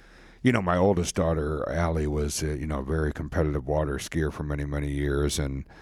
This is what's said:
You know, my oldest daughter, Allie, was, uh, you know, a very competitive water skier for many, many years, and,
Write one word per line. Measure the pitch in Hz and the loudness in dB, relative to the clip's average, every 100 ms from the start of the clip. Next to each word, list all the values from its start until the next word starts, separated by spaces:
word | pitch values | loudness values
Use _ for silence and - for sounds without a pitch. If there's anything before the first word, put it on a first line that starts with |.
| - - - - | -20 -20 -20 0
You | 127 | 2
know, | 117 | 4
my | 90 90 | 2 4
oldest | 98 90 85 | 4 4 0
daughter, | - 82 80 73 76 - | 0 2 2 0 -2 -2
Allie, | 78 85 80 73 | 0 0 0 0
was, | 73 73 - | 0 -2 -2
uh, | 78 | -2
you | 73 76 | -2 -4
know, | 71 | -4
a | |
very | 67 80 76 | -2 0 0
competitive | - 76 90 76 73 | -2 -4 0 0 0
water | 65 73 76 67 | 0 0 0 -2
skier | - 80 76 | -4 -2 -2
for | - | -2
many, | 73 71 | -4 -4
many | 71 73 73 | -2 -2 -2
years, | 71 71 69 71 - | 0 0 2 2 0
and, | 69 67 - - | -2 -4 -10 -16